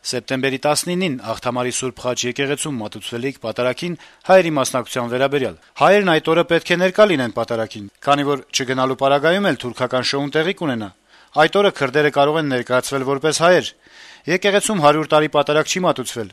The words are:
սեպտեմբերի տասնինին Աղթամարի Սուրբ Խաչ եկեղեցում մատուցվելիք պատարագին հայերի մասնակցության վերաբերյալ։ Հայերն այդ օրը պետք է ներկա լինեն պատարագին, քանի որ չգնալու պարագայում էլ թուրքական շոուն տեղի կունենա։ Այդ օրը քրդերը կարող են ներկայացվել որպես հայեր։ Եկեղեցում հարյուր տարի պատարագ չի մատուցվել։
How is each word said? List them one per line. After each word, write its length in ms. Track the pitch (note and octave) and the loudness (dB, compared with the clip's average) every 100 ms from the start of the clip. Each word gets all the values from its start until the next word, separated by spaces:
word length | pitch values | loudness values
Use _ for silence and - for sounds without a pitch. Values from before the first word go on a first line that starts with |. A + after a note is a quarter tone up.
| - | -6
սեպտեմբերի 460 | B2 - C3 C3+ C3 D3 | -8 -4 -2 -2 -2 0
տասնինին 480 | D3+ - F3 F#3 B2+ G#2+ | 0 -2 -2 -2 -4 -6
Աղթամարի 400 | A2 B2+ B2 B2 | -6 -4 -2 -4
Սուրբ 280 | A2+ C3 - | -4 -8 -6
Խաչ 160 | B2 B2 B2 | -6 -4 -4
եկեղեցում 540 | B2 C#3 C#3+ D#3 C3 | -4 -4 -4 -6 -6
մատուցվելիք 540 | G#2+ G#2+ - A#2 C3 C3 | -8 -12 -10 -6 -8 -6
պատարագին 520 | C#3+ - B2 B2 F3 E3+ - _ - | -8 -2 -2 -2 -6 -8 -14 _ 4
հայերի 240 | F#3+ E3+ D3+ | 6 6 0
մասնակցության 540 | B2 B2+ A2+ C3 A#2+ | -2 -2 -4 -6 -4
վերաբերյալ։ 420 | B2 C3+ C#3 B2 E2+ _ - | 0 0 0 -2 -6 _ 2
Հայերն 320 | D3+ G3+ F#3+ | 4 6 4
այդ 140 | D#3 D#3 | 0 2
օրը 100 | E3 E3 | 0 2
պետք 160 | E3 - | 0 2
է 100 | F3 | 0
ներկա 220 | F#3 F#3 G#3+ | 2 4 4
լինեն 200 | D#3+ B2 G#2 | 4 -2 -4
պատարագին, 480 | A#2 A#2 A2 A2 G2+ _ | -4 -4 -4 -8 -16 _
քանի 200 | - C#3+ C#3+ | 0 2 2
որ 160 | C#3 - | -4 -4
չգնալու 480 | - B2+ C3 C3 C3 | -6 -4 -2 -2 0
պարագայում 480 | C3+ C#3+ D3 G3 G3+ | 2 2 2 2 0
էլ 120 | C#3 | -2
թուրքական 440 | B2+ A2+ B2+ B2+ A#2+ | -6 -6 -2 -2 -2
շոուն 220 | C#3 C#3+ D3+ | -4 -2 -2
տեղի 200 | D#3+ G3 | -2 -2
կունենա։ 300 | D#3+ A#2+ G#2 _ _ _ _ | -4 -4 -8 _ _ _ _
Այդ 220 | - D#3 G3 | 2 2 4
օրը 140 | G3+ | 2
քրդերը 380 | F3+ C#3 C3+ D3 | 0 -2 2 0
կարող 220 | D3 C#3+ D#3 | 2 2 2
են 80 | D3+ | -2
ներկայացվել 500 | B2+ A#2+ B2+ - C#3 C3 | -2 0 -2 0 -4 -2
որպես 320 | C#3 D3+ D3 | -2 -2 2
հայեր։ 280 | E3 F3+ A2 - _ - - - | 4 4 2 -12 _ -20 -20 -16
Եկեղեցում 600 | - F3+ G3+ G3 F#3+ G#3+ | -4 -2 2 0 0 2
հարյուր 240 | D3 D3+ D3+ | 4 4 2
տարի 200 | D#3 D3+ | 2 2
պատարագ 380 | D3 C#3+ D3+ D3 | 0 2 0 0
չի 80 | F#3+ | -2
մատուցվել։ 460 | F3+ C#3+ A#2+ - G#2 | 0 -2 -4 -8 -10